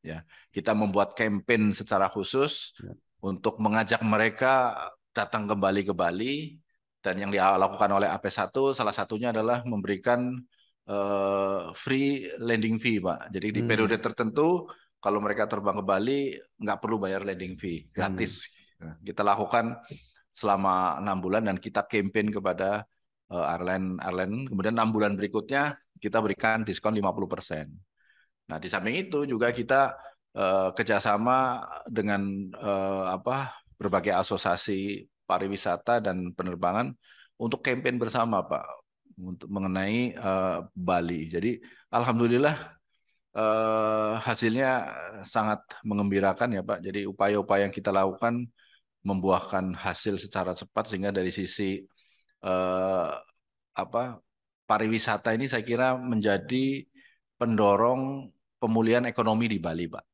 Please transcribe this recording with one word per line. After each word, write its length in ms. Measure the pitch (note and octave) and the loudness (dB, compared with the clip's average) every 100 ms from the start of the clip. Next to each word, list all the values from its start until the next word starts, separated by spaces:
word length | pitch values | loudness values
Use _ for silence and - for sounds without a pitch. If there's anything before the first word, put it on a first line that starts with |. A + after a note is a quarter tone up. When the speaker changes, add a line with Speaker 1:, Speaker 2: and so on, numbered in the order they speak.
Speaker 1:
Ya, 240 | - D#2+ - - _ | -10 -12 -14 -20 _
kita 240 | G#2 A2 G#2+ | -4 0 2
membuat 400 | G#2 G2 G2 - | 4 4 2 2
campaign 560 | A2 G2+ - A#2 G#2+ | 0 0 2 4 4
secara 400 | F#2+ G#2 G2 F#2+ | 2 0 2 2
khusus 640 | G#2+ F#2 C3 D3 - - - | 0 -2 0 0 -2 -10 -14
Speaker 2:
Ya. 160 | - - _ _ | -16 -16 _ _
Speaker 1:
untuk 320 | F#2+ F#2 - - | -6 -2 -2 0
mengajak 400 | G#2+ A2 G#2+ A#2 | 2 2 2 2
mereka 720 | A2+ G#2+ A2+ A2 C3 C3 B2 - F2+ - _ - | 2 4 2 2 4 4 2 -2 -10 -14 _ -4
datang 320 | G#2 A2+ G#2 | -2 -4 -2
kembali 400 | G#2 G2 G2 G2 | 2 2 2 0
ke 60 | F#2 | 0
Bali. 640 | F2 F2+ B2 C#3+ D#3 D#3+ _ _ _ _ | 0 0 -4 -4 -8 -14 _ _ _ _
Dan 240 | G2 F#2 | -4 -4
yang 80 | G2 | 0
dilakukan 560 | G2+ F#2+ F#2+ F#2+ - G2+ | 4 4 6 2 4 4
oleh 240 | G2 G2+ | 4 2
A 80 | F2+ | 0
P 80 | G2 | -4
satu 480 | - F#2 C3+ C3+ C3 | -2 -2 2 2 2
salah 160 | G#2+ | 0
satunya 400 | G2+ G2 G#2+ A#2+ | -2 -4 -2 -2
adalah 320 | A2+ A2 A#2+ | 0 0 0
memberikan, 720 | A#2+ G#2+ G2 G2 A#2+ A#2+ B2 B2+ - _ _ _ - | -2 -4 -2 0 2 2 0 -6 -12 _ _ _ -6
eh, 720 | G2+ G2+ G2+ G2 G2 G2 G2 E2+ | -2 0 0 2 2 0 -2 -6
free 560 | - - C3+ C#3 C#3 F2+ - | -10 -2 0 2 -2 -6 -6
landing 400 | A#2 A2+ A2 A2 | -2 0 2 0
fee, 160 | A#2+ G#2+ | 2 0
Pak. 320 | F2+ E2 - | 0 -4 -6
Jadi 160 | G2 G#2 G#2+ | -4 -2 -2
di 60 | |
Speaker 2:
Hmm. 60 | A#2 | 2
Speaker 1:
periode 240 | A2 A2 A2 | 4 4 2
tertentu, 720 | A#2 A2 A2 B2 D#3 F3+ - - _ _ | -2 -2 -2 2 2 2 -2 -18 _ _
kalau 240 | G2+ G#2 | -2 0
mereka 240 | G#2 G#2 G#2 | 0 0 0
terbang 320 | G#2 G2+ G2 | 0 0 0
ke 40 | F#2+ | 0
Bali, 480 | G2 A2+ C#3 C#3 - - _ | 0 2 0 -2 -6 -16 _
nggak 160 | G#2+ G2+ | -4 -2
perlu 160 | G#2 A2 | -2 -2
bayar 240 | F#2+ F#2+ | 0 -2
landing 320 | G2 F#2 F#2 F2+ | -4 -6 -8 -8
fee, 320 | F#2+ E2 - | -8 -8 -8
Speaker 2:
Hmm. 40 | - | -4
Speaker 1:
gratis. 560 | F#2 F#2+ C3 - - - _ _ | -4 -2 -4 -4 -12 -18 _ _
Nah, 160 | D#2+ D#2+ | -16 -14
kita 220 | - - | -10 0
lakukan 540 | G2+ G2+ G2 A#2+ A2+ A#2+ - C#3+ _ _ _ | 2 2 2 2 0 -6 -14 -20 _ _ _
selama 680 | - G#2+ G2 F#2+ F#2 F2+ C#2+ | -4 0 2 4 2 2 -2
enam 180 | G2+ F#2+ | -4 -2
bulan 260 | F2+ G#2 A2 | 0 0 0
dan 100 | F#2 | -4
kita 280 | G#2+ G2+ - | -2 -4 0
campaign 480 | G#2+ G2 A2 G#2 | 0 0 0 0
kepada, 520 | G2+ F#2+ F2 F#2+ G#2 G#2+ _ _ _ _ | -2 -2 0 -2 -2 -6 _ _ _ _
eh, 120 | F2 D2+ | -4 -2
airline, 440 | E2+ F2+ F#2+ F#2+ F#2 | -2 -2 -2 -2 -4
airline. 480 | F#2 F#2 F#2+ A2 C3+ | -4 -4 -2 -4 -4
Kemudian 280 | G2+ G2 A#2 | -2 0 2
enam 120 | A2+ | 2
bulan 200 | G#2+ G#2 G2 | 2 2 0
berikutnya 600 | G2 G#2+ A2 C#3 D3 C#3+ _ - | -2 -4 -2 -2 -2 -4 _ -10
kita 200 | G#2 A2+ | -2 0
berikan 440 | G#2+ G2 A2 A2 G#2 | 0 0 0 0 -2
diskon 280 | F2+ G#2+ | -2 0
lima 160 | G#2+ G2 | 0 0
puluh 160 | - F#2 | -2 -4
persen. 420 | F2+ - D#2+ D2 E2+ - _ _ _ _ _ - | -6 -6 -8 -8 -16 -20 _ _ _ _ _ -12
Nah, 80 | D#2+ | -10
di 80 | F2 | -6
samping 400 | F#2+ G2+ D3+ F#3+ | -4 -2 -4 -2
itu 160 | D3 C#3+ | -4 -2
juga 240 | A#2 A#2+ | 0 0
kita, 440 | A#2+ A#2+ C3+ C3+ - - _ _ - | 0 2 4 2 -2 -18 _ _ -2
eh, 320 | F#2+ F#2+ F#2+ | 2 4 2
kerjasama 880 | - G#2+ G2+ A2 G#2 A#2 C3 C3 A#2+ - D2+ - | 0 2 2 4 2 4 2 2 -2 -8 -14 -6
dengan, 320 | A2+ G#2 G2+ G2 G2 F#2+ | -2 0 0 -2 -4 -8
eh, 540 | - G#2 G2 F#2+ G2 F#2 | -6 -2 0 0 -2 -2
apa, 440 | F#2 A#2+ C3 B2+ - _ _ | -2 -2 -4 -4 -12 _ _
berbagai 360 | G2+ F#2 F#2 | 0 0 2
asosiasi 920 | F2+ F#2+ G2 G#2 F2+ - F#2+ G2 G2 - _ - | 0 0 -2 0 0 -2 -2 -2 -6 -12 _ -2
pariwisata 760 | F2+ G2 G2 G2+ F2 - A#2+ | -2 0 -2 -2 -2 2 2
dan 320 | G2+ F#2 F2+ F2 | 2 -2 -4 -4
penerbangan 560 | F#2 F2 F2 G2+ C3 B2+ _ - - _ | -6 0 0 0 -2 -8 _ -20 -20 _
untuk 240 | A2+ C3 | -4 -2
campaign 320 | - B2+ B2+ B2 | -2 0 0 0
bersama, 480 | A2+ A#2+ A#2 G2+ | 0 0 2 0
Pak, 220 | - D2 - - _ _ _ - | 0 -4 -6 -16 _ _ _ -14
untuk 320 | F#2 F2+ - | -12 -12 -8
mengenai, 640 | G2 G2 F#2 G2 A#2 B2 | -4 -2 0 0 0 -2
eh, 460 | - G2+ F#2+ F#2+ E2+ E2+ - | -2 -2 0 0 -2 -6 -6
Bali. 560 | F2+ F2+ E2+ E2+ D#2+ | 0 0 0 -4 -4
Jadi, 240 | E2+ G#2+ A#2 - - _ | -2 -2 -4 -10 -20 _
alhamdulillah, 680 | A#2 A#2+ A#2 A#2+ A#2+ D3 D3+ - - _ _ _ _ _ | 0 2 2 4 4 2 0 -10 -20 _ _ _ _ _
eh, 840 | - A2 A2 A2 A2 A2 G#2+ G#2+ A2 | -2 2 2 2 2 2 2 0 -2
hasilnya 520 | B2 A2 A2+ A#2 C3 B2+ D2 A#1+ F2 G#2+ | -2 0 0 2 2 0 -2 -10 -12 -12
sangat 400 | F#2 A2+ G#2+ G#2 _ - A2 | -4 -2 0 -2 _ -12 -4
mengembirakan 640 | G#2 G2+ G2 G2 F#2 A#2+ | 0 2 4 2 2 0
ya, 100 | G2+ G2 | 0 -2
Pak. 160 | G2 | -4
Jadi 240 | F#2+ G2+ G2 | -4 -6 -6
upaya-upaya 560 | F#2+ G2 G#2 G2 G2 | 0 2 2 4 2
yang 80 | G2+ | 2
kita 240 | G2+ G2 F#2+ | 0 0 2
lakukan 480 | F#2+ F#2+ A#2 A#2+ A#2+ _ _ _ _ _ G2 | 2 2 0 0 -6 _ _ _ _ _ -2
membuahkan 640 | G2 F#2+ F2+ - F#2+ F#2 | 0 4 2 2 -2 -2
hasil 480 | E2 G2 F2 G#2+ G2 | -4 -6 -4 -4 -4
secara 320 | F#2+ G2 F#2 | -4 -4 -4
cepat, 400 | F2 G2 - G#2+ | -6 -6 -4 -4
sehingga 240 | F#2+ G2+ G2+ | -2 -2 0
dari 160 | F#2 | -2
sisi, 480 | F#2+ F#2 - G2 G2 F#2+ _ _ _ _ _ | -4 -6 -2 -2 -4 -8 _ _ _ _ _
eh, 680 | G2 F#2 F#2 F#2 F#2+ F#2 D#2+ C#2+ - _ _ _ _ | -2 0 0 0 2 0 0 -4 -12 _ _ _ _
apa, 480 | - F#2 A2+ B2+ - _ _ _ _ - | -6 -4 -4 -4 -10 _ _ _ _ 0
pariwisata 640 | G#2+ A2 A2+ A#2+ G#2+ A#2 | 2 4 0 0 0 2
ini 160 | A2+ C3 | 0 0
saya 160 | B2 | -2
kira 320 | A2+ A#2 B2+ B2+ | -2 2 2 2
menjadi 880 | B2 A2 G#2 G2 - B2+ C3+ C3+ - _ - _ _ _ | 0 0 2 2 0 0 0 -4 -10 _ -20 _ _ _
pendorong 880 | A#2 G#2+ G#2 G2+ A#2 B2+ C3 C#3 C3+ _ _ _ | 0 4 6 6 4 2 -2 -6 -10 _ _ _
pemulihan 460 | A#2 A2+ A2 A#2+ B2 | 2 4 6 4 2
ekonomi 400 | A#2 A2+ A2 A#2 | 2 2 2 2
di 100 | G2+ | 0
Bali, 240 | E2 E2 E2+ | -2 -4 -4
Pak. 160 | - _ | -8 _